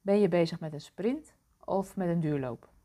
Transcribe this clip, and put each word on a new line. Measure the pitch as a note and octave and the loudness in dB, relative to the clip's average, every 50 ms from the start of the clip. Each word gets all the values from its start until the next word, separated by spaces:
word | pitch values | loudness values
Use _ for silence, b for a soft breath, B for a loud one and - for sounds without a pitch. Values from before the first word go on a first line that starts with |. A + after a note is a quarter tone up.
ben | _ G3 G3+ G#3 | _ 2 4 4
je | G#3 F3+ | 4 4
bezig | E3+ F3 E3+ E3 E3+ E3 | 4 4 2 2 0 -8
met | E3+ D#3 | -10 -10
een | D3+ C#3+ | -10 -10
sprint | - - _ - F3+ A3+ C4+ D#4 D4+ - _ _ _ _ _ _ - | -14 -14 _ -4 -2 -2 -2 -2 -8 -14 _ _ _ _ _ _ -6
of | - - G3 F#3+ G3 - | -2 -2 -2 -2 -4 -6
met | G3+ F#3 F3 | -4 -2 0
een | E3+ F3 | 0 0
duurloop? | D#3+ D#3 D3+ C#3+ C3 B2+ A#2 - - - _ _ _ | 0 0 0 -2 -2 -4 -8 -10 -14 -20 _ _ _